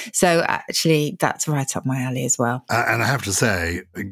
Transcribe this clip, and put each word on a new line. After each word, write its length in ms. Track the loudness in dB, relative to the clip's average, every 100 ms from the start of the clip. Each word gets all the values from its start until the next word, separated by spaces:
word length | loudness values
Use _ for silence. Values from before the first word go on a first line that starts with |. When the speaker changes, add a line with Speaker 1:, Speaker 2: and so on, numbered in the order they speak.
| -6
Speaker 1:
so 320 | 2 4 4 2
actually 680 | -2 -4 0 2 2 2 -2
that's 260 | -2 -2 -2
right 280 | -2 -2 -4
up 100 | -2
my 160 | -2
alley 220 | -2 -2
as 120 | -2 0
well. 260 | 0 -2 0
Speaker 2:
Uh, 160 | 0 2
and 120 | 2
I 40 | 2
have 160 | 0
to 100 | -2
say, 500 | 0 2 2 0 -4 -8 -10 -10